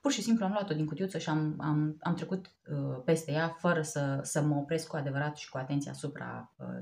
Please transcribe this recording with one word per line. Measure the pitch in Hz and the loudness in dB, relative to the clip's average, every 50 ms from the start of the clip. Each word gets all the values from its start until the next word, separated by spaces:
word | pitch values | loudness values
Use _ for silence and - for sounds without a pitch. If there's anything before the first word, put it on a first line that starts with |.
pur | - 285 | 0 0
și | 277 - | 0 2
simplu | 196 226 226 226 208 | 4 4 4 4 4
am | 190 | 2
luat-o | 202 208 196 - 156 | 2 0 0 0 0
din | 151 156 | 0 0
cutiuță | 151 151 147 190 190 - 165 | 0 0 -2 -2 -2 -2 -2
și | 165 - | 0 0
am, | 156 156 156 151 156 - | 2 2 2 2 0 0
am, | - 156 151 151 151 151 151 - | 0 2 2 2 2 2 0 -2
am | - 175 170 | 0 0 0
trecut, | - 165 - 190 185 - | 0 0 -2 -2 -4 -4
uh, | - _ _ _ - 151 143 139 139 131 127 - | -8 _ _ _ -6 -4 -2 -2 -2 -4 -2 2
peste | - 165 156 - - | 2 2 2 2 0
ea | 143 156 165 165 165 - | 0 2 2 0 0 0
fără | - 180 170 165 | 2 2 4 2
să, | 156 151 - 151 143 139 139 135 135 | 2 0 0 0 0 0 0 -2 -2
să | - - 156 | -2 0 2
mă | 147 151 147 | 4 4 4
opresc | 143 139 - 165 156 - - | 2 2 0 0 -2 -2 -4
cu | - | -4
adevărat | 156 139 139 135 139 143 147 147 - | -4 -4 -2 -2 0 -2 -2 -4 -6
și | - - | -10 -8
cu | - 135 | -6 -6
atenția | 131 135 143 143 139 135 | -4 -2 0 0 -2 -2
asupra, | 135 139 - 143 - 120 120 120 120 117 117 - _ - | -4 -6 -6 -6 -6 -6 -8 -8 -8 -10 -10 -12 _ -12
uh, | 131 120 123 123 | -8 -8 -6 -6